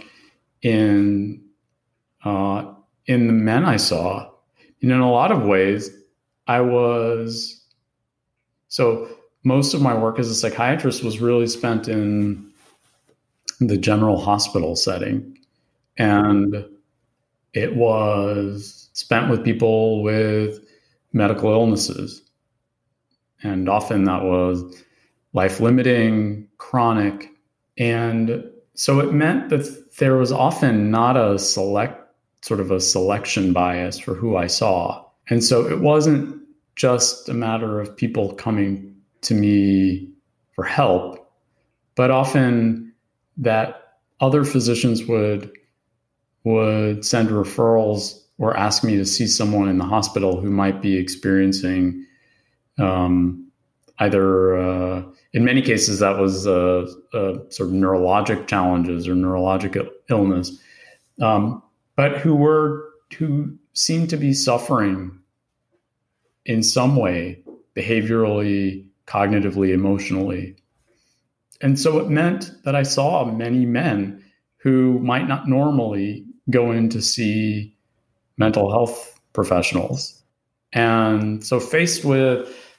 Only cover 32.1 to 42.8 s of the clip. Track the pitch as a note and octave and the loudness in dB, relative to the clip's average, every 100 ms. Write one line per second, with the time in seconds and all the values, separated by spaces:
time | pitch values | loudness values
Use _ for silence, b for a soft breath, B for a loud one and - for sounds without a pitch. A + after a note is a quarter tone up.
32.1 | _ _ _ - G2+ F#2 F#2 - F#2+ F#2 | _ _ _ -6 -4 -2 -2 0 0 0
33.1 | G#2 - A2 F#2+ F2 F2+ F2 F2+ - - | -2 -2 -2 0 2 0 -2 -6 -8 -8
34.1 | F2+ A2+ F#2+ F2 - A2 F#2 F2 - - | -6 -2 -2 -2 0 0 0 -2 -6 -16
35.1 | _ - A#2 A2+ A#2+ - - D3 D3+ D#3 | _ -2 0 2 2 2 0 2 4 4
36.1 | C#3+ - - - _ _ - C3 B2 - | 2 0 -10 -20 _ _ -2 0 2 0
37.1 | - - A#2+ A2+ A2+ A2+ G#2+ G#2 - A#2 | -2 -6 -4 -4 -4 -4 -4 -6 -4 -4
38.1 | A2+ G2+ - A#2 G#2+ G2 G2 - - _ | -2 -4 -4 -4 0 0 -2 -8 -20 _
39.1 | _ - G#2+ G#2 G2+ G2 G2 F#2+ F#2 F#2 | _ -2 2 4 4 4 4 2 0 -6
40.1 | - _ _ _ - - - B2 F2+ - | -18 _ _ _ -8 -4 0 2 2 -2
41.1 | - - _ _ _ _ _ _ - B2+ | -12 -20 _ _ _ _ _ _ 0 2
42.1 | C3 C3+ C#3 B2+ A#2+ A2+ A2+ | 2 2 2 2 2 0 -2